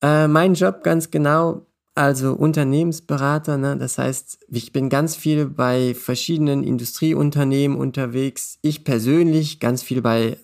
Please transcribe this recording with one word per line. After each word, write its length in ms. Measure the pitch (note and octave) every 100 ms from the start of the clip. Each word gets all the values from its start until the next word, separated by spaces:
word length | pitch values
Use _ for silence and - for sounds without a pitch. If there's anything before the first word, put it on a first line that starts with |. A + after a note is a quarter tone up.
Äh, 240 | C#3+ D3+ D3+
mein 280 | D#3 F#3
Job 280 | F3 F#3 F#3+
ganz 300 | E3+ E3 D#3+
genau, 540 | D#3 D3 D#3+ E3 E3 - _ _
also 380 | - C#3+ C3 C3+
Unternehmensberater, 1200 | - D#3 D3+ C3+ C#3+ E3+ D#3+ - C#3+ C#3 D3+ D3+ C#3+
ne? 200 | C#3 C#3
Das 220 | B2+ -
heißt, 420 | B2+ C3 - - -
ich 240 | A#2 -
bin 160 | C#3 C3
ganz 260 | C#3 D#3+
viel 320 | - D#3 D3+ C#3+
bei 480 | C3+ B2+ B2+ B2+
verschiedenen 680 | B2 - B2+ - E3 D3+ C#3
Industrieunternehmen 1120 | - B2+ A#2+ - D#3+ D3 D3 C#3+ C3+ C3+ C#3+ C3+
unterwegs. 840 | C3+ C3 B2+ B2 C3+ - - -
Ich 200 | D3+ D3+
persönlich 800 | - A#2+ A#2 D#3+ E3+ D#3 D3+ -
ganz 240 | A#2 B2+
viel 160 | - B2+
bei, 380 | A#2 A2+ A2+ -